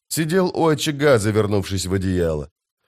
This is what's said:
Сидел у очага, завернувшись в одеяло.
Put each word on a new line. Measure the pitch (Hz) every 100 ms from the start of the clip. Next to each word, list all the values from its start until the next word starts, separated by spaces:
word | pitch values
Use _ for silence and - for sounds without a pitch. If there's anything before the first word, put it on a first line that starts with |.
| -
Сидел | - 160 190 180
у | - 160
очага, | 151 156 139 147 120
завернувшись | 104 107 101 104 92 98 87
в |
одеяло. | 98 95 90 82 76 71 _ _ _